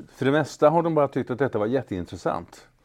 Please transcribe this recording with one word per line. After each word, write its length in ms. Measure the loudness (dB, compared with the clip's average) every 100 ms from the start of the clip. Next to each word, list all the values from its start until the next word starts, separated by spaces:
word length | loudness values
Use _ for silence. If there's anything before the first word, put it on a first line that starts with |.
| -16 -2
för 100 | 0
det 60 |
mesta 380 | 2 0 2 4
har 140 | 4
de 120 | 0 0
bara 120 | 0
tyckt 240 | -2 -4
att 80 | -2
detta 200 | -2 0
var 60 | 0
jätteintressant. 1000 | -2 -4 -8 -8 -8 -6 -6 -8 -20 -20 _